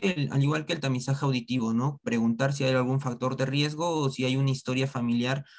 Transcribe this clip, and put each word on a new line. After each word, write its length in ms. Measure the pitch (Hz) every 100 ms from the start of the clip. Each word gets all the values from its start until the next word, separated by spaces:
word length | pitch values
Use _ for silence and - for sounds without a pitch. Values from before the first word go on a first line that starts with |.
el, 280 | 196 170 139
al 100 | 139
igual 240 | 143 156 156
que 80 |
el 60 | 165
tamizaje 440 | 139 127 - 139
auditivo, 480 | 139 127 117 127 113
¿no? 260 | 113 139 139
Preguntar 500 | 117 117 113 117 139
si 120 | 143
hay 100 | 131
algún 260 | 127 127 135
factor 360 | 131 120 127 131
de 100 | 131
riesgo 420 | 143 151 151 170
o 220 | 156 135
si 140 | 127
hay 120 | 131 135
una 140 | 139
historia 360 | 131 - 131 135
familiar 600 | 123 120 120 123 139 -